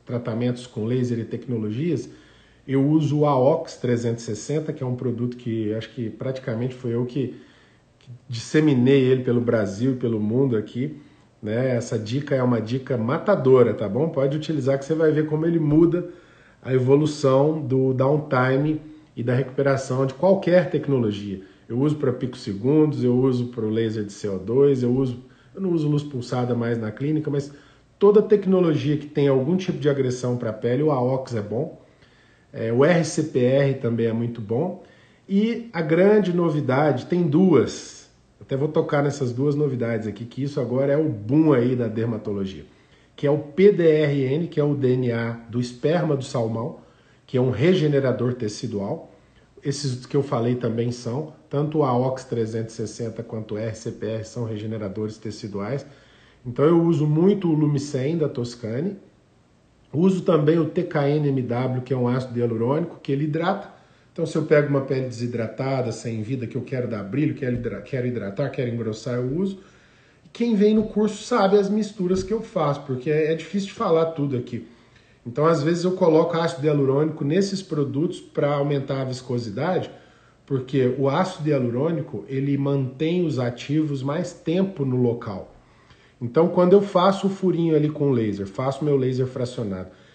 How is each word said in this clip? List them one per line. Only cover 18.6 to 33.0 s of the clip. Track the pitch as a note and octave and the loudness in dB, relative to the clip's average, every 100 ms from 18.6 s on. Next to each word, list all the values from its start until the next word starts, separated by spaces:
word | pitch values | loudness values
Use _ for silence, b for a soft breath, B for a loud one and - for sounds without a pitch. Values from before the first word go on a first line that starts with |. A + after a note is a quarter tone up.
| D#3 D#3 B B B - | 0 -2 B B B -6
e | |
da | A#2+ | -2
recuperação | B2 C#3 - C3+ C3+ - C3 | 0 -2 0 0 0 -2 -2
de | C3 | -2
qualquer | - F#3 F#3+ - F3+ - | 2 2 4 4 4 4
tecnologia. | D3 C#3+ B2+ G#2+ G2+ G2+ F#2+ B B - | -2 0 0 0 -2 -6 -10 B B -8
Eu | A#2+ | 0
uso | D3 D3 | 0 0
pra | C3 | -2
picosegundos, | - A#2+ - G#2+ G2 B2+ D#3 D3 B2 | -2 -6 -8 -8 -4 2 4 4 2
eu | B2 B2 | 2 2
uso | C3+ B2 A#2+ | 2 0 -2
pro | A#2 G#2+ | -4 -2
laser | A2+ A2 A2 | 0 -2 -4
de | G2 | -8
C | - G#2 | -8 -6
O | F#2 | -6
dois, | F#2+ C3 C#3+ B2+ | 0 4 4 4
eu | A#2+ | 2
uso, | C3 B2+ A#2 - B B | 0 0 -4 -14 B B
eu | G3 | -6
não | F#3 | -2
uso | E3 D3 | 0 0
luz | D3 | 0
pulsada | - B2 - B2+ A#2+ | -2 -8 -6 -4 -2
mais | A#2 A#2 A2+ | 0 0 -2
na | G#2+ | -4
clínica, | - C#3+ D3+ D3 | -6 -2 -2 -2
mas | C#3+ C#3+ B B B B - | -4 -6 B B B B 4
toda | G3+ G#3 | 6 8
tecnologia | G3+ G3+ F#3 F#3 E3+ C3+ C#3 D3 | 6 4 4 4 4 2 0 -2
que | - | -2
tem | D3 C#3 | 0 4
algum | C3 C#3+ F#3+ | 4 2 0
tipo | - C#3 | -2 0
de | D3 | 0
agressão | C3+ B2+ B2 B2 A#2 | 2 0 -2 -2 -2
pra | A2+ | -4
pele, | - A#2+ C3 | -4 -2 2
o | D#3 | 2
AOX | B2+ B2 C3 - | 2 0 -2 -4
é | A2+ | -6
bom. | G2+ A2+ E3 - b b b b b b b | -4 -4 -6 -10 b b b b b b b
É, | - A2+ | -6 0
o | A#2+ | 4
R | D3+ E3 | 6 4